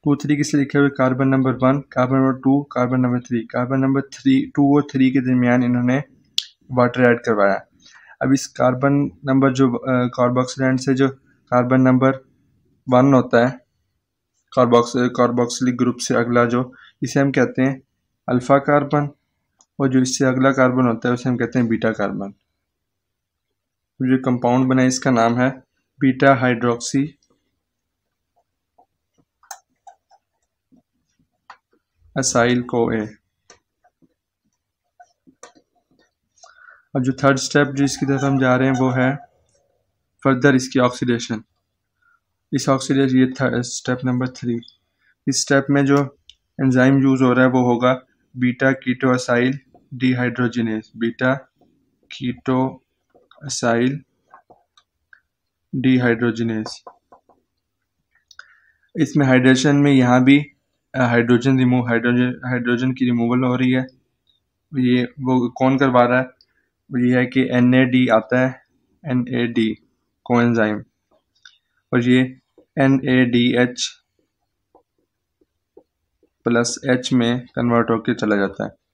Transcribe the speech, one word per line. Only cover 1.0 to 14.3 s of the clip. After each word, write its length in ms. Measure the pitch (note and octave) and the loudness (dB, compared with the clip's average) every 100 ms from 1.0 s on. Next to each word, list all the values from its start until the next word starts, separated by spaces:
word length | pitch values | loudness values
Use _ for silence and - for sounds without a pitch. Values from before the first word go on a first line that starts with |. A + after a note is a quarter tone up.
| C3 B2+ C3+ | -2 0 0
number 260 | C3+ C3 | 0 0
one, 260 | A#2 B2+ C#3+ | 0 0 0
carbon 380 | C#3 - B2 C3+ | -4 -4 0 0
number 220 | C3 C3 | 0 0
two, 240 | C3+ C#3 | 0 0
carbon 360 | C#3+ - B2 B2+ | -2 -4 -2 0
number 200 | B2+ B2 | 0 -2
three। 200 | B2 A#2+ | -4 -6
Carbon 400 | A2 B2 B2 C3+ | -6 -6 -4 -2
number 220 | C3+ C3+ | 0 -2
three, 440 | C3+ - C#3 C3+ C#3+ | -4 -4 0 0 0
two 300 | - C#3 C#3+ | 0 2 2
और 120 | C#3+ | 0
थ्री 200 | C3 C3 | 0 2
के 80 | C3+ | 2
दरमियान 440 | B2+ B2+ B2 B2 | 0 0 2 2
इन्होंने 400 | B2 B2 B2 C3 - _ _ - - _ _ | 0 0 0 -2 -4 _ _ -10 -10 _ _
water 300 | B2+ B2 B2 | 0 0 4
add 180 | B2 A#2 | 2 2
करवाया। 480 | - G#2+ G2 G2 - _ - - _ - | 0 2 2 0 -8 _ -20 -20 _ -6
अब 120 | C3 | -2
इस 140 | C3+ - | -2 -4
carbon 640 | - B2+ B2+ C#3 C#3+ C#3+ - C#3 | -2 -2 0 0 0 -2 -6 -2
number 280 | C3+ C3+ | 0 2
जो, 200 | B2+ C3 | 2 0
अ, 360 | A#2+ C3 B2+ B2 - | 0 -2 -2 -2 0
carboxylant 600 | B2 B2 B2+ - C3 C3 | 0 0 -4 -2 -2 -2
से 140 | C3 | -2
जो 160 | C3 C3+ C3 _ _ _ | 0 0 -2 _ _ _
carbon 300 | B2 B2 C3 | -2 0 2
number 440 | C3 B2+ C3 C3 _ _ _ _ _ _ - | 2 2 2 -2 _ _ _ _ _ _ 0
one 240 | B2+ C3+ | 2 4
होता 340 | C3+ A#2+ A#2 B2 | 2 2 2 0
है, 220 | C3 _ _ _ _ _ _ _ | -4 _ _ _ _ _ _ _